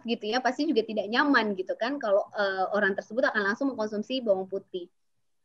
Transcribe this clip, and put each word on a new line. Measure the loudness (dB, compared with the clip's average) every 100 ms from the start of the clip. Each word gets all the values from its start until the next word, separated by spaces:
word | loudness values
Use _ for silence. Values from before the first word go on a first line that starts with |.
| -2
gitu | -4 -2
ya, | 0
pasti | 0 0 0
juga | 0 0
tidak | -4 0
nyaman | 2 4 4 2 -2
gitu | -4
kan | -2 -2 -2
kalau, | 2 2 0
eh, | -2 -2 0 0
orang | 2 2
tersebut | 0 -4 0 0
akan | 2
langsung | 0 0 -2
mengkonsumsi | -2 -4 -4 -4 -4
bawang | 2 0 0
putih. | -8 -8 -10 -10 _ _ _ _ _